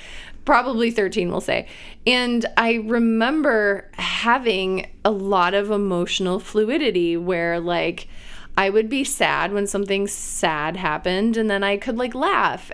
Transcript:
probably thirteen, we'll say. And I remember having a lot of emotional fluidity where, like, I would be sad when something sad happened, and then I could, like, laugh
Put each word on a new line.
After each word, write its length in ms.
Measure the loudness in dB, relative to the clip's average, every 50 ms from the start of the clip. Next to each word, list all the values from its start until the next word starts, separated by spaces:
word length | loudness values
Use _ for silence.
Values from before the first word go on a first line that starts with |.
| -16 -16 -16 -16 -14 -16 -16 -4 2
probably 480 | 4 4 4 4 2 2 2 2 2
thirteen, 400 | 2 2 0 0 0 0 0 0
we'll 80 | -2 -2
say. 280 | -2 -2 -2 -2 -4 -6 -12 -18 -18 -18 -14 -2 0
And 400 | 2 2 4 2 2 0 0 0 0 2
I 160 | 2 2 2 2 0 0
remember 1040 | 0 2 4 4 4 4 4 2 2 2 2 2 4 4 4 4 2 2 0 -4 -10 -10
having 1000 | -6 -6 -4 -4 0 2 2 2 2 2 2 0 2 0 0 -2 -2 -4 -8 -6 -2 0
a 60 | 0
lot 420 | 0 0 0 2 2 2 4 4 2
of 180 | 0 0 0
emotional 680 | 0 0 0 0 0 0 0 0 -2 -2 0 0 0 -2
fluidity 760 | -4 -2 0 2 2 2 2 2 2 2 2 2 2 0 0
where, 460 | 0 -2 -2 0 0 0 0 0 -2
like, 480 | 0 0 0 0 0 -2 -4 -6 -10 -12 -14 -14 -14 -14 -14 -14 -14 -4 -2
I 120 | 0 0 2
would 180 | 2 2 0 0
be 160 | 0 -2 -2
sad 480 | -2 0 0 0 2 2 0 0 -2 -2
when 140 | -2 -2
something 380 | -2 -2 -2 -2 0 0 0 0
sad 680 | -2 -4 -6 -8 -8 -4 -2 -2 -2 0 -2 -4 -4 -4
happened, 640 | -4 -4 -4 -4 -2 -2 -2 0 0 0 0 0
and 120 | 0 0 0
then 140 | 0 0 0
I 140 | 0 -2
could, 200 | -2 -4 -4 -4
like, 160 | -4 -4 -4 -2
laugh 580 | -2 0 0 2 2 2 0 0 -4 -10 -8